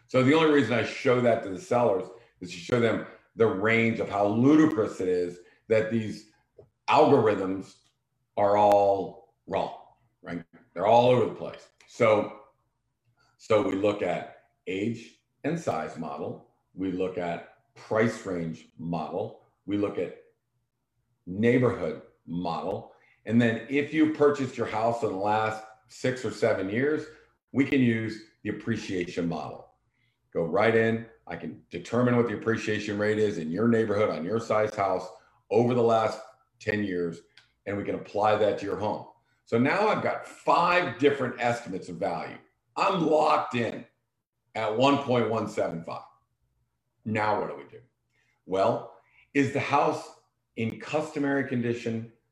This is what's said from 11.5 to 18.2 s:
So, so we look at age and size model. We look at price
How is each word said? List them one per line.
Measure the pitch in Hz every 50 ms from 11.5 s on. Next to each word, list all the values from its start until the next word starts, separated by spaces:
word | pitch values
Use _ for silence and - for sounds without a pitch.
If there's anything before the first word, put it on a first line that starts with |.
| - - - _ _ _ _
So, | _ - - 117 110 107 104 - - - - - _ _ _ _ _ _ _ _ _ _ _ _ _ _ _ _ _ _
so | _ - - 110 104
we | 98 95 95
look | 95 104 101 98 -
at | 95 87 85 82 80 - - - _ _ _ _ -
age | 90 92 95 107 117 117 - - - _ _ _ _ _ _ -
and | 143 170 165
size | - 104 82 78 78 78 78
model. | 78 80 76 71 78 92 113 - - - _ _ _ _ _ _
We | 90 95 92
look | 90 90 92 90 -
at | 92 87 87 85 85 - - _ _ _ _ _
price | - - - 107 110 120 117 - -